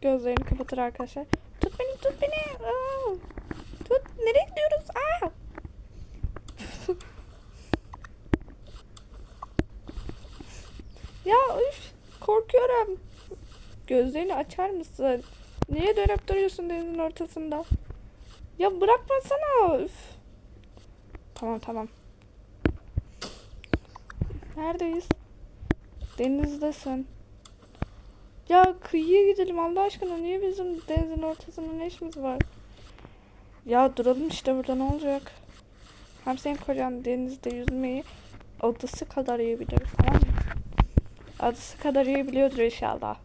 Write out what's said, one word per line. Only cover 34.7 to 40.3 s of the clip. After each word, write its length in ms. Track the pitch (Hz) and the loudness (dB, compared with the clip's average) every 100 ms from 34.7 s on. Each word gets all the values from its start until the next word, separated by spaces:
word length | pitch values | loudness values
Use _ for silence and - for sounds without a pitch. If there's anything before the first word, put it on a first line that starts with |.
ne 80 | 262 | 0
olacak? 500 | 269 294 294 277 277 - - - - - - - - - | 0 0 0 -2 -4 -20 -20 -20 -20 -20 -20 -20 -20 -12
Hem 140 | - 262 | -6 -4
senin 180 | 294 285 | -2 -6
kocan 480 | - 269 254 247 | -2 -2 -2 -2
denizde 460 | 254 247 254 262 - | -2 -2 -2 -4 -6
yüzmeyi 540 | 240 247 254 262 254 311 - - - - - | -2 -2 0 -2 -4 -6 -16 -18 -18 -18 -2
adası 480 | - 233 247 - 311 | 0 0 -6 -8 -6
kadar 300 | - 254 240 | -4 -2 0
iyi 220 | 233 233 | 0 -2
bilir 220 | - - - - | -2 -4 -4 4
tamam 180 | 247 | 6
mı? 60 | - - | 8 6